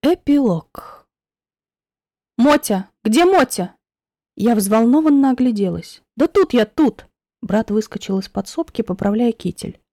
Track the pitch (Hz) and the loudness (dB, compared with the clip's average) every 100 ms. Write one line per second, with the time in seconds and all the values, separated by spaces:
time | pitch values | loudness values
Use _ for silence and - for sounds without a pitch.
0 | 285 349 - 285 247 165 - - - - | 0 -2 0 0 0 -2 -6 -20 -20 -20
1 | _ _ _ _ _ _ _ _ _ _ | _ _ _ _ _ _ _ _ _ _
2 | _ _ _ - 262 294 - 196 - _ | _ _ _ 0 2 2 0 -6 -6 _
3 | 214 233 359 381 254 - 180 _ _ _ | 0 2 4 4 2 -2 -8 _ _ _
4 | _ _ _ - 208 220 196 214 233 285 | _ _ _ -4 0 0 2 2 4 4
5 | 311 285 269 254 254 214 190 170 - - | 4 4 2 0 -2 -2 -4 -6 -12 -20
6 | _ - 320 415 370 247 214 - 285 - | _ -2 0 2 2 0 0 0 0 0
7 | - _ _ _ - 202 220 208 208 208 | -20 _ _ _ -4 -4 -2 -4 -4 -10
8 | - 190 190 - 196 - 330 - 220 190 | -6 -6 -6 -10 -8 -8 -8 -6 -6 -4
9 | 202 214 240 226 175 - 175 - _ | -4 -2 -2 -4 -10 -10 -14 -16 _